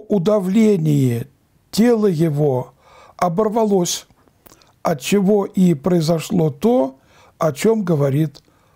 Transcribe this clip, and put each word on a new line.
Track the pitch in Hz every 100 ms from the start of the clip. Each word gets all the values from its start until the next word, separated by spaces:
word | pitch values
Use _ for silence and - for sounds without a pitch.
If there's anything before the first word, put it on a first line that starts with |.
| -
удавлении | 208 160 208 185 208 214 196 156 143 127 117 - _ _ _ _
тело | - 240 226 208
его | 156 165 143 151 127 127 _ _ - - -
оборвалось, | 180 170 220 226 220 196 175 - - _ _ _ _ - _ _
от | - 156
чего | - 202 190 208 190
и | - 180 156
произошло | 180 180 156 165 - 185 156
то, | 135 214 254 262 - _ _ _ _
о | 160
чем | - 214 226
говорит | 180 156 139 135 156 - _ _ _